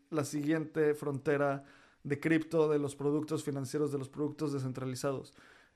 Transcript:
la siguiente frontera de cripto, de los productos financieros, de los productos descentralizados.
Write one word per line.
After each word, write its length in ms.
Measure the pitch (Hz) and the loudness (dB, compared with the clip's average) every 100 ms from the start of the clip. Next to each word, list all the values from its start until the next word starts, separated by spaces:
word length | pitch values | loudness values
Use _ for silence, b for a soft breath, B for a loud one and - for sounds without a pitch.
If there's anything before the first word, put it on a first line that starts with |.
| - | -6
la 140 | 156 | -4
siguiente 680 | 131 151 147 160 151 160 151 | -2 -2 0 0 0 2 2
frontera 720 | 147 147 139 160 143 143 139 B B B B | 2 -2 -2 2 2 2 0 B B B B
de 180 | 143 143 | -4 0
cripto, 480 | 160 160 156 165 156 | 2 2 2 2 4
de 100 | 147 | 4
los 180 | 143 - | 0 -2
productos 480 | 143 147 156 156 | 0 0 0 -4
financieros, 480 | - 139 131 151 147 | -4 -4 -4 -2 0
de 60 | 139 | -2
los 100 | 127 | -6
productos 440 | 139 147 147 151 | -4 -4 -2 -4
descentralizados. 840 | 139 131 123 131 127 143 135 - - b b b | -2 -4 -4 -6 -2 -2 -4 -8 -18 b b b